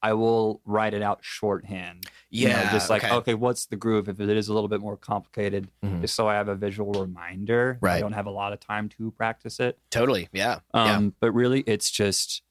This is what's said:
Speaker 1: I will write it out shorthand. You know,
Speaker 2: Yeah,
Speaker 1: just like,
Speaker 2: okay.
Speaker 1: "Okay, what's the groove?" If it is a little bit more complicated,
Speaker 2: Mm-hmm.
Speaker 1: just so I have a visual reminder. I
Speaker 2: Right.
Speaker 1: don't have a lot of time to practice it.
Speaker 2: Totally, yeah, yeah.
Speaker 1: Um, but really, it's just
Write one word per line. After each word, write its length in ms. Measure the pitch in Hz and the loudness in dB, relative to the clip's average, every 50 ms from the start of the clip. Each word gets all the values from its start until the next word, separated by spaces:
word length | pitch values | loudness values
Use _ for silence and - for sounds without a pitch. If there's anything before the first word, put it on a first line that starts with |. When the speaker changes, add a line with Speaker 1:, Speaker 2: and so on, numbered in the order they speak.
| - | 2
Speaker 1:
I 100 | 110 110 | 2 2
will 460 | 110 113 113 113 113 110 107 107 - _ | 4 4 4 4 4 2 2 -2 -4 _
write 300 | - 104 107 110 107 104 | -2 0 0 0 0 0
it 80 | 104 104 | -2 -2
out 160 | 101 101 - _ | -2 -2 -4 _
shorthand. 840 | - - - - 104 101 92 - 95 98 92 90 90 87 90 90 - - - _ _ | -14 -12 -4 -2 -2 -2 -2 -4 -8 -10 -10 -10 -12 -12 -16 -18 -18 -18 -20 _ _
You 180 | - 110 123 127 | -2 2 2 4
know, 60 | - | 4
Speaker 2:
Yeah, 160 | 98 107 104 101 | 4 2 2 2
Speaker 1:
just 160 | 107 92 - | 2 2 2
like, 140 | 110 107 101 | 2 2 4
Speaker 2:
okay. 100 | 117 120 | 2 2
Speaker 1:
"Okay, 180 | 120 110 - 117 | 2 2 0 0
what's 320 | 107 120 123 120 - - | 2 2 0 0 -2 -6
the 100 | - - | -8 -8
groove?" 320 | 101 - 113 110 107 101 101 | -4 0 2 2 2 0 -2
If 100 | 98 95 | -4 -2
it 80 | 104 101 | 0 2
is 180 | 104 107 104 104 | 2 2 2 0
a 60 | 107 | 0
little 140 | 110 104 101 | 0 0 0
bit 120 | 107 101 | -2 -2
more 160 | 101 107 104 | -4 -6 -10
complicated, 720 | 98 _ - 113 101 92 _ _ - 104 101 98 101 92 95 _ _ - | -10 _ -4 -4 -4 -4 _ _ -4 -4 -2 -2 -4 -6 -6 _ _ -6
Speaker 2:
Mm-hmm. 160 | 101 98 87 | -4 -4 -2
Speaker 1:
just 140 | 85 110 - | -2 -4 -2
so 120 | - 113 107 | 0 2 2
I 60 | 107 | 2
have 140 | 104 104 104 | 2 0 -2
a 60 | 101 | -2
visual 360 | 95 101 101 98 104 104 101 101 101 | -2 -2 -4 -4 -4 -4 -2 -2 -2
reminder. 760 | 95 92 90 87 85 87 90 92 101 104 117 120 123 127 127 123 120 | -4 -4 -8 -10 -12 -12 -8 -8 -2 2 2 2 4 2 0 0 0
I 40 | |
Speaker 2:
Right. 140 | 95 87 90 | 2 2 2
Speaker 1:
don't 120 | 104 104 107 | 0 -2 -4
have 120 | 104 101 | -4 -6
a 40 | 101 | -6
lot 220 | 98 101 101 101 104 | -6 -6 -6 -6 -6
of 60 | 101 | -8
time 280 | - _ 104 104 107 107 | -8 _ -4 -4 -4 -6
to 200 | - _ 113 113 110 | -8 _ -8 -8 -4
practice 480 | _ 113 113 113 _ _ 117 - - | _ -4 -4 -4 _ _ -14 -4 -2
it. 180 | 127 123 - _ _ _ | -2 -2 -2 _ _ _
Speaker 2:
Totally, 380 | - 117 117 131 127 98 87 - - | 0 2 2 4 4 0 -2 -4 -2
yeah, 280 | 95 98 117 120 - _ _ - | -2 0 0 -2 -4 _ _ 2
yeah. 220 | - 113 107 107 | 4 4 4 4
Speaker 1:
Um, 180 | 104 104 101 95 _ | 4 2 0 0 _
but 100 | - 117 101 | 0 2 4
really, 280 | 113 123 123 127 135 135 | 4 4 4 2 2 2
it's 240 | - 110 101 - - | 0 -2 0 0 -2
just 520 | - - 104 101 95 - - - - - _ _ | 0 2 2 2 2 0 -2 -4 -6 -10 _ _